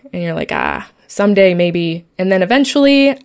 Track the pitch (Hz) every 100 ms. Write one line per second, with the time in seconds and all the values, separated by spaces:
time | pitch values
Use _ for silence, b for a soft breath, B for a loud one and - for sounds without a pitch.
0 | 277 180 170 160 160 71 73 - - _
1 | _ - 208 196 190 175 175 170 170 170
2 | _ - 190 185 180 262 269 285 277 277
3 | 277 269